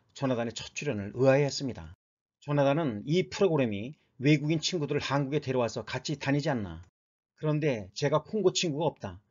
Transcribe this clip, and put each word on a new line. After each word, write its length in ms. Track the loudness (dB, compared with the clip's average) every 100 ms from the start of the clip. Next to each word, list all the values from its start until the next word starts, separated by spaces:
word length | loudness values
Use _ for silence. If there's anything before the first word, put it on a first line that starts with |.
| _
조나단의 400 | -4 -2 0 -2
첫 200 | -6 -10
출연을 380 | -6 -4 -4 -6 2
의아해했습니다. 800 | 4 6 2 -2 -6 -8 -12 -18 _ _ _ _
조나단은 640 | -2 2 4 2 0 -2 0
이 240 | 0 0
프로그램이 640 | 2 2 4 2 0 -6 -12 _ 0
외국인 420 | 4 4 4 0
친구들을 400 | 0 -2 -2 -2
한국에 380 | 0 0 0 -2
데려와서 440 | 0 0 0 -2
같이 340 | -8 -6 -6 -4
다니지 320 | 0 0 0
않나. 320 | -2 -4 -10 -16 _ _ _ _ _
그런데 540 | -2 0 0 -2 -6
제가 300 | -4 0 0
콩고 300 | 0 2 2
친구가 320 | 2 0 0 -2
없다. 340 | -2 -10 -12 _